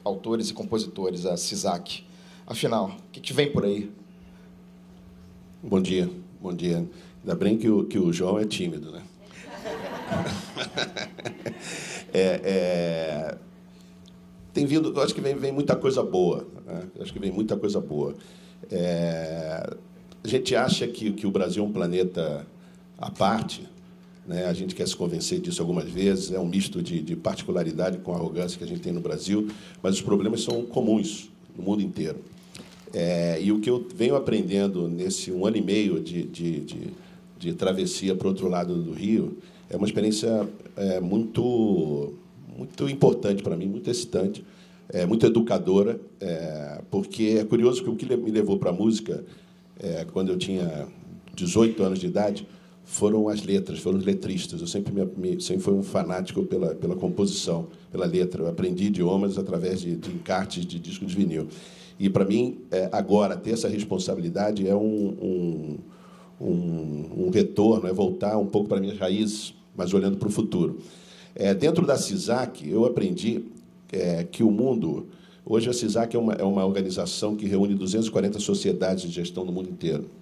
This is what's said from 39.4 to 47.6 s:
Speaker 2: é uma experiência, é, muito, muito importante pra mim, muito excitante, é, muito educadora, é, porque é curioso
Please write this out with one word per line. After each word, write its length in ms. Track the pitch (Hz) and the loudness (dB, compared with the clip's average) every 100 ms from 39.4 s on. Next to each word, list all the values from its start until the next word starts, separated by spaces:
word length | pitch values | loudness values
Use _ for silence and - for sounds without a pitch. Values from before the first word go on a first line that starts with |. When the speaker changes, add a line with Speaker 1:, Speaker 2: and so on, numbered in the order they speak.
| - - - | -16 -20 -8
Speaker 2:
é 80 | 90 | -2
uma 100 | 104 | 0
experiência, 600 | 107 107 104 117 110 101 - - - | 2 2 2 2 2 0 -6 -16 -4
é, 240 | 98 92 | 0 0
muito, 1120 | 87 107 113 - 120 120 110 92 76 71 71 73 - - - - | 2 0 0 0 2 4 4 4 2 -2 -4 -8 -20 -20 -18 -12
muito 320 | - - 143 | -12 -4 -2
importante 520 | 139 - - 101 98 | 6 6 6 0 0
pra 140 | - 85 | -2 -4
mim, 100 | 95 | -4
muito 240 | 101 - | -4 -4
excitante, 540 | 95 - 98 98 107 - - - - - | -4 -2 0 0 -2 -14 -20 -20 -20 -8
é, 160 | 87 87 | -2 2
muito 200 | 113 - | 6 6
educadora, 760 | 113 113 95 87 95 104 113 - - | 6 4 2 4 4 4 0 -8 -8
é, 640 | 95 82 82 76 73 73 - | -6 -4 -4 -6 -8 -10 -4
porque 460 | 101 98 - 107 110 | -4 -4 0 2 4
é 60 | 107 | 4
curioso 360 | 113 | 4